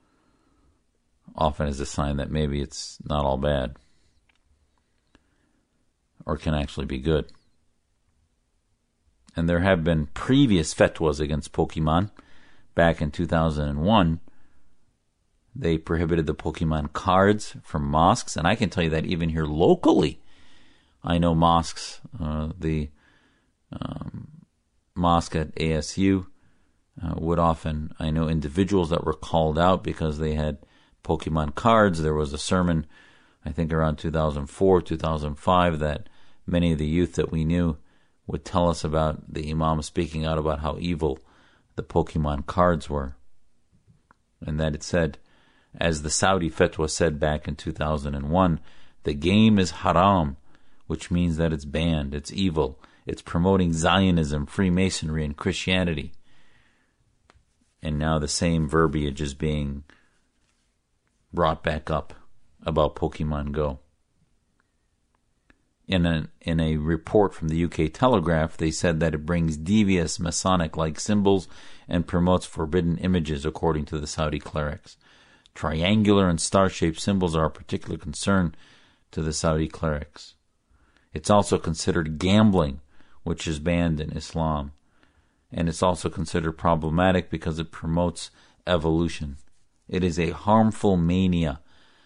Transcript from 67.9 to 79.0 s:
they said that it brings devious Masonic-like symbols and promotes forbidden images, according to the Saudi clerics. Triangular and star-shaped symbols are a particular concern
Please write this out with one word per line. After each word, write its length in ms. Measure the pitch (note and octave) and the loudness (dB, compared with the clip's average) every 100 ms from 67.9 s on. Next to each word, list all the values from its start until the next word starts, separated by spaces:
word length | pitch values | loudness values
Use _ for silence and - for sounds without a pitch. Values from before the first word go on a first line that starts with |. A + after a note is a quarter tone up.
| - B2+ A2 E2 D#2+ D#2 - | 0 2 4 2 0 0 -2
they 160 | D#2+ | -4
said 260 | - F2+ D#2+ | 0 0 2
that 160 | E2 | 0
it 120 | D#2 D2+ | -2 -2
brings 300 | F2 D#2+ D2+ | 0 0 -2
devious 600 | D#2+ A2 G2 F#2 E2 - | 0 2 4 2 0 -4
Masonic-like 800 | E2 - F#2+ F2+ D#2 D#2+ D#2+ D2 | -4 -2 2 2 0 -2 -4 -4
symbols 480 | - G#2 G2 G2 - - - - - | 0 2 4 2 0 -16 -20 -20 -4
and 220 | F2+ - | -2 0
promotes 380 | F2 F2 F2+ - | 2 4 2 0
forbidden 520 | - D#2+ F2+ E2+ E2 | -6 -2 0 2 0
images, 460 | F2+ F#2 D2+ D2 | 0 0 0 -4
according 400 | D2+ - E2+ D#2 | -4 -2 -2 0
to 160 | D2 D#2 | -4 -6
the 60 | D2 | -6
Saudi 320 | - D2+ D2+ | -4 -4 -4
clerics. 560 | - D#2 D2+ - - - _ _ _ _ _ | -6 -6 -4 -8 -16 -20 _ _ _ _ _
Triangular 760 | - D#2+ D#2 F2+ G#2+ G#2 G2+ F#2 | -6 -4 0 2 4 6 6 4
and 120 | E2 | 2
star-shaped 600 | - G2 F#2+ - E2+ - | 2 4 2 2 -2 0
symbols 360 | - G2 F2+ D#2+ | -2 0 0 0
are 100 | D#2 | 0
a 40 | |
particular 460 | - - G2 - E2 | -4 -8 -8 -6 -10
concern 580 | D#2 - - G2 E2+ - - _ _ _ | -10 -6 0 2 0 -4 -18 _ _ _